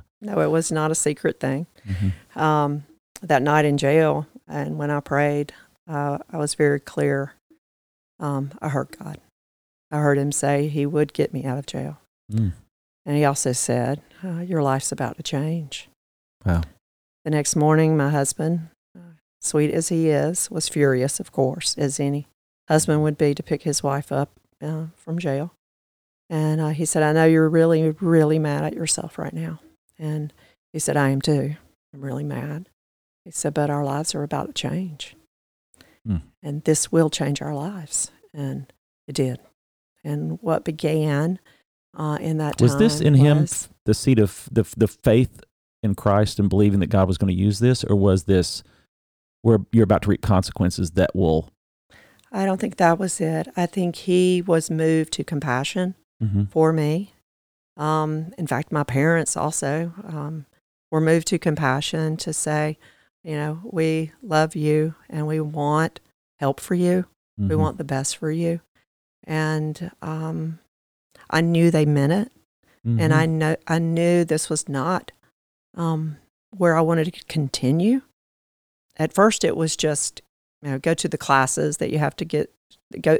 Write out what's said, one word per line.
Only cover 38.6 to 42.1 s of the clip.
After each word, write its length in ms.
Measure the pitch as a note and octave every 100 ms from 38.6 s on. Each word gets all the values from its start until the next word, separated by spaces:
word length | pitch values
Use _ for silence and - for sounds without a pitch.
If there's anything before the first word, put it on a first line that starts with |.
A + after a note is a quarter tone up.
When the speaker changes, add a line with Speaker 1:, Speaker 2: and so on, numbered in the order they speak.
| C3+ _ _ _ -
Speaker 1:
it 80 |
did. 260 | B2 C3 B2 _ _ _ _ _ _
And 340 | D3 D3 D#3 D#3+
what 240 | G3+ D#3+
began, 760 | - D3+ D#3 D#3 D#3 C#3+ D#3+ F#3 _ _ _ _ _ -
uh, 220 | D3+